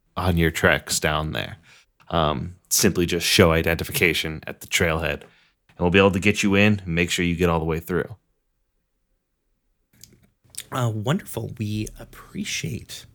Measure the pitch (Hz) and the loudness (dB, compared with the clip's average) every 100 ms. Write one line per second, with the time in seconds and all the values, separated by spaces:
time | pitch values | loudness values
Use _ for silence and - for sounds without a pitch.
0 | _ - 92 85 82 - 92 76 - - | _ -4 0 2 2 4 2 2 0 -2
1 | 80 76 78 60 - - _ - _ _ | 0 -2 -4 -6 -8 -12 _ -20 _ _
2 | - 85 76 67 90 - - - 101 87 | -6 0 0 -2 -6 -12 -4 0 2 2
3 | 85 85 - - 87 82 80 80 78 - | 0 -2 0 4 6 6 2 -2 -2 0
4 | 85 78 80 78 - - - - 85 80 | 0 0 -4 -8 -12 -14 -4 0 2 0
5 | 76 71 - _ _ _ _ - 87 98 | -2 -6 -10 _ _ _ _ -2 2 6
6 | 98 95 104 101 101 98 107 98 92 82 | 4 4 0 2 2 4 4 2 -2 -2
7 | 87 - 87 85 87 82 82 80 - 85 | 0 0 0 2 2 0 0 -4 -2 -4
8 | - 110 _ _ _ _ _ _ _ _ | -4 -10 _ _ _ _ _ _ _ _
9 | _ _ _ _ _ _ _ _ _ _ | _ _ _ _ _ _ _ _ _ _
10 | - _ _ _ _ - - 135 120 107 | -20 _ _ _ _ -16 -8 -4 -2 -2
11 | 107 196 - - - - 107 107 107 - | -2 -2 -4 -10 -8 -6 -6 -4 -6 -10
12 | 113 - - - 214 - 165 110 - - | -20 -20 -14 -10 -8 -6 -6 -10 -12 -18
13 | - | -20